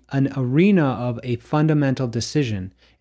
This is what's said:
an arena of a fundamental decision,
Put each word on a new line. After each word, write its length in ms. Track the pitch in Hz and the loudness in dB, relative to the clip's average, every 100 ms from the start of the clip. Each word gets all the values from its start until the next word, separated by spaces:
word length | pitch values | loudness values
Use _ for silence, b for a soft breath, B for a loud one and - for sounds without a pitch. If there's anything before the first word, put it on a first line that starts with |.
| _ | _
an 240 | 139 135 139 | -2 -2 -2
arena 500 | 123 139 196 190 143 | 0 2 4 4 2
of 340 | 113 123 113 | 0 -4 -6
a 120 | 123 120 | -4 -6
fundamental 680 | - 151 156 151 139 131 127 | -2 0 2 2 2 0 -2
decision, 680 | 117 - 151 127 104 92 b b b | -4 -2 -2 -2 -4 -8 b b b